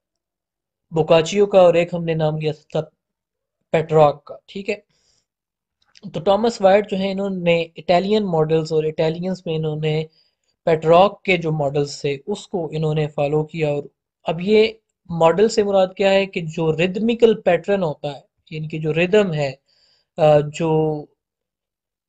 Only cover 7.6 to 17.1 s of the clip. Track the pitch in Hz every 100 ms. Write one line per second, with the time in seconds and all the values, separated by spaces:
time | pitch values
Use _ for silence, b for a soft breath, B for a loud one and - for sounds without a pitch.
7.6 | 165 - 160 175 190 214 202 165 156 160
8.6 | 156 160 156 156 160 170 185 180 - 156
9.6 | 156 151 156 156 156 _ _ _ _ _
10.6 | - 160 160 170 196 196 - 180 160 156
11.6 | 139 147 143 - 147 139 - 202 - 190
12.6 | 156 156 156 151 147 151 143 151 156 165
13.6 | 151 147 143 _ _ _ - 170 185 214
14.6 | 220 - _ _ - 170 165 170 220 220
15.6 | 202 196 185 - 190 196 190 190 160 -
16.6 | 160 156 185 190 226